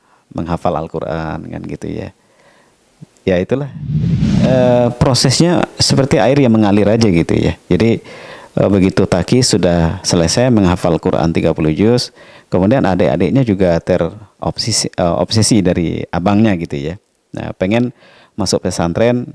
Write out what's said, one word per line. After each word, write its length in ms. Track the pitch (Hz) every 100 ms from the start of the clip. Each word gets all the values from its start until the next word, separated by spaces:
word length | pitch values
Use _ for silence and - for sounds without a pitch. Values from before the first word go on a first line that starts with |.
| _ _ _
menghafal 420 | - 85 85 92 78
Al-Quran 640 | 82 80 - 80 80 82 85
kan 160 | 82
gitu 240 | 87 - 82
ya. 220 | 80 98 - _ _ _ _ _ _ _ _ - _
Ya 140 | - 90
itulah. 340 | 95 127 143 - - - - - - - -
Eh, 440 | 131 123 123 120 -
prosesnya 680 | 143 127 143 - 170 175 - -
seperti 400 | - 139 127 165
air 240 | 104 143
yang 100 | 127
mengalir 380 | 110 104 101 101
aja 160 | 113 113
gitu 280 | 82 80 78
ya. 160 | 78 80 -
Jadi, 320 | 87 113 90 - - - - - -
eh, 120 | 101
begitu 360 | 98 92 - 95
Taki 400 | 90 - 123 123
sudah 560 | 104 90 87 82 95
selesai 480 | - 90 82 - 127
menghafal 480 | 110 92 85 90 80
Quran 320 | 92 - 80
tiga 240 | 82 87
puluh 160 | 80 78
juz, 400 | 78 107 120 - - - - -
kemudian 320 | 90 98 131
adik-adiknya 640 | 95 90 80 78 90 123 120
juga 320 | 98 92 82
terobsesi, 1120 | - 87 82 110 - - - - 113 104 -
eh, 260 | - 87 82
obsesi 400 | - 110 107 113
dari 400 | 90 90 82 82 -
abangnya 480 | 85 92 101 113 90
gitu 160 | 82 71
ya. 160 | 71 95 _ _ _
Nah, 240 | - -
pengen 400 | - 92 117 123 - - - _
masuk 320 | - 90 104 90
pesantren, 640 | - 85 85 117 123 -